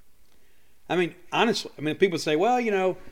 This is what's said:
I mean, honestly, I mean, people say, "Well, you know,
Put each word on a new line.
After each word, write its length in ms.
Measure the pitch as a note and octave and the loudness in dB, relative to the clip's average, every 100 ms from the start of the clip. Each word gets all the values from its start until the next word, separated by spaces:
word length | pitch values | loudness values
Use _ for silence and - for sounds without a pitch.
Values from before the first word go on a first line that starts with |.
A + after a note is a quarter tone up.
| - - - - - - - - - | -20 -20 -20 -20 -20 -20 -20 -20 -4
I 60 | |
mean, 220 | F3 E3 - - | 0 0 -4 -6
honestly, 400 | D3 A3+ - - - | 0 2 2 -4 -6
I 40 | |
mean, 160 | D3+ D3 | -4 2
people 220 | F#3+ D#3+ | 0 2
say, 160 | D#3+ D3+ | 0 2
"Well, 240 | A3 B3 | 4 2
you 100 | A#3 | 2
know, 260 | G3 F#3 E3+ - | 0 0 -2 -10